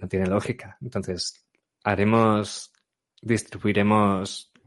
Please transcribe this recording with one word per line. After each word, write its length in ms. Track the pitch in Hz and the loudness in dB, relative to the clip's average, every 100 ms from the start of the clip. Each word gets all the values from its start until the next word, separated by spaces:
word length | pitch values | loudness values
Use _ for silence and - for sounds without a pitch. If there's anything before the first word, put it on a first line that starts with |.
no 60 | 92 | -6
tiene 180 | 95 92 | -2 0
lógica. 500 | 101 - - 101 - | 0 -2 -8 -12 -16
Entonces, 640 | 123 110 95 87 - - _ _ _ _ | -10 -8 -6 -6 -8 -12 _ _ _ _
haremos, 880 | 104 98 104 113 110 107 104 - - _ _ _ _ _ | -2 2 4 4 4 2 -2 -8 -14 _ _ _ _ _
distribuiremos 1300 | 110 110 - - 104 101 101 107 101 98 98 - - _ | -2 -2 -2 -4 0 2 4 4 4 2 -4 -10 -16 _